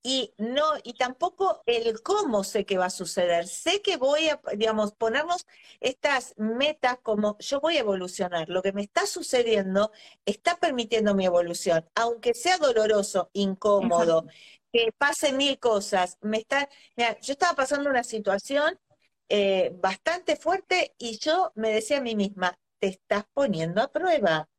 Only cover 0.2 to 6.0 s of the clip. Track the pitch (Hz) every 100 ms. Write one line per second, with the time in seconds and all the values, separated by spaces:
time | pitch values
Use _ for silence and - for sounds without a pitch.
0.2 | 247 - 220 262 311 294 233 240 254 254
1.2 | 349 _ 381 320 - 240 233 220 - 415
2.2 | 349 214 196 220 196 190 180 - 180 -
3.2 | 175 170 175 - 320 403 403 330 262 294
4.2 | 320 294 - 208 220 214 208 - 226 254
5.2 | 320 359 - - - - 247 254